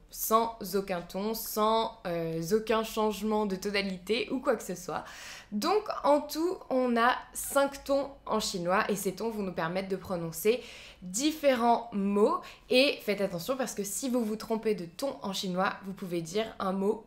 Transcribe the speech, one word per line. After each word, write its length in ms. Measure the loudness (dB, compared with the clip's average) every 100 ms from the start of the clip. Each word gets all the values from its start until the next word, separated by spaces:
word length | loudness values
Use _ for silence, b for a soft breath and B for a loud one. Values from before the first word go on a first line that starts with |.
| -20
sans 480 | -8 2 4 2 -2 -4 -4
aucun 260 | -2 -4
ton, 320 | -6 -6 -4
sans, 640 | -4 -6 0 2 4 2 -4 -6
euh, 360 | -4 -2 -4 0
aucun 300 | 0 2 0
changement 640 | 0 0 0 0 0 2 0
de 100 | -2
tonalité 720 | -2 0 0 -4 -2 0 0
ou 80 | -4
quoi 160 | 0 0
que 80 |
ce 120 | 0 -10
soit. 280 | -6 -6 -6 B B B B
Donc 320 | -4 2 2 0 -2
en 180 | 4 4
tout, 360 | 4 -2 -2 -2 -2
on 260 | 0 2 4
a 200 | 4 2 -2
cinq 500 | -8 -2 2 2 0
tons 260 | 0 0 0 -6 -2
en 140 | -2
chinois, 440 | 0 -2 0 2 2
et 60 | 0
ces 180 | -2
tons 160 | -2 -4
vont 140 | -4
nous 100 | -4
permettre 360 | -2 -2 -2 -2
de 60 | -4
prononcer 680 | -4 -4 -4 -2 2 2 B B B B
différents 880 | -8 0 0 2 4 4 6 4 2
mots, 480 | -2 2 4 4 4 B B 2
et 300 | 6 6 4
faites 200 | -2 0
attention 360 | 0 -2 -4 -2
parce 160 | -2
que 100 | -4
si 260 | -6 -4 -2
vous 140 | 0
vous 120 | 0 -2
trompez 400 | -2 -2 0 -2
de 100 | -2
ton 300 | -6 -6 -4
en 120 | -6
chinois, 400 | -4 -4 0 0 -2 -8
vous 80 |
pouvez 280 | -10 -6 -4
dire 240 | -4 -2 -4 -2
un 140 | -2
mot 300 | 0 0 -2